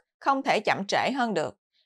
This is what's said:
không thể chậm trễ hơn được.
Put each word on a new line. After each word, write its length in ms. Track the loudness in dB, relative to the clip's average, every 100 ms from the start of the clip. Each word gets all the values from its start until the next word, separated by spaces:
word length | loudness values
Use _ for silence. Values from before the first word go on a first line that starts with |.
| _ _
không 240 | 0 0
thể 160 | 2 0
chậm 280 | 2 0 0
trễ 240 | 0 0 -2
hơn 180 | -2
được. 240 | -2 -4 -8 _ _